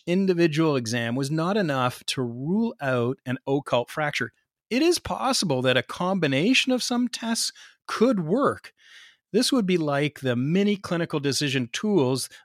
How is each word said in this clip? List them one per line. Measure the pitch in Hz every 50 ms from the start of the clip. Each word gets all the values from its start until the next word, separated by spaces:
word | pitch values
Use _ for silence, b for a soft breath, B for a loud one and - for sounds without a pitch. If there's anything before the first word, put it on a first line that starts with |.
| -
individual | 170 175 190 196 185 180 170 170 170 147 156 165 156 143
exam | 131 120 107 120 120 117 117 120
was | 135 143 139
not | 156 160 160 180 208 220
enough | 190 151 139 131 123 123 - - -
to | - - 143
rule | 127 117 117 123 135 156 190 220 233 233 - -
out | 143 135 127 123 117 123 135 - _
an | 127 123 - - 139
occult | 139 147 - - 135 120 123 -
fracture. | - 156 151 143 - - 123 110 - _ _ _ _ _ _ _
It | 214 262 320
is | 349 339 -
possible | - - - - 233 262 247 - - 165 135 127 127
that | 131 127
a | 127
combination | - - - - 175 185 196 190 165 139 135 135 170 240 262 - - 262
of | 254 247 -
some | - 247 240 247 233
tests | - - 240 226 233 - - - B B B B B B _ -
could | - - 214 262 254 190
work. | 160 151 190 269 277 156 107 - - - B B B B B B B B B B B _ -
This | 220 262 -
would | 277 254 202
be | 180 180 165
like | 156 147 143 139 151 143 - -
the | 135 127 120
mini | 120 131 147 170 196 202 208 208
clinical | 202 - - 175 170 170 - - 151
decision | 139 143 127 - 151 139 131 135 123 113 -
tools | - - 214 202 170 131 123 135 123 - B B B B